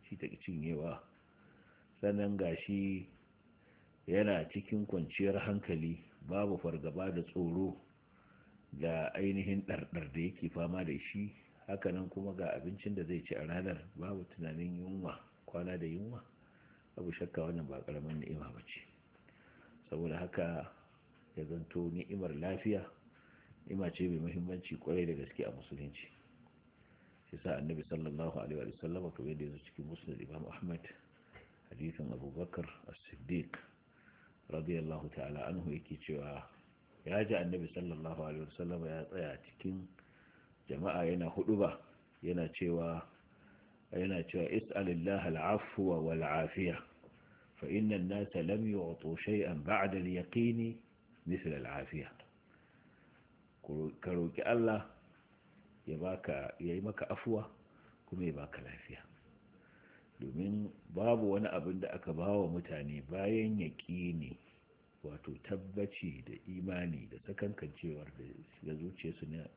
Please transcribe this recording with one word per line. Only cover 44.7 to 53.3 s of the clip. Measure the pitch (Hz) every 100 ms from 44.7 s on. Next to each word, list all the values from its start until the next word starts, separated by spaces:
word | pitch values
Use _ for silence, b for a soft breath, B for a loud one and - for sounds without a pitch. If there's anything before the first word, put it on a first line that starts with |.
| 98 92 85 87 98 87
al-afwa | 80 80 107 - - 92 85
wal | 80 80
afiya, | 78 78 80 - 92 - - - - B B B B -
fa | 71
inna | 101 107 101
an-nasa | 90 101 101 87
lam | 82 107 110
yu'tu | 101 85 82 80 82
shay'an | - 107 82 80
ba'da | 71 104 98 95
al-yaqini | 90 90 87 120 117 117 113 113 - - - - 82
mithla | - 82 71
al-afiya." | 62 69 67 78 - - - - - B B B B B B B B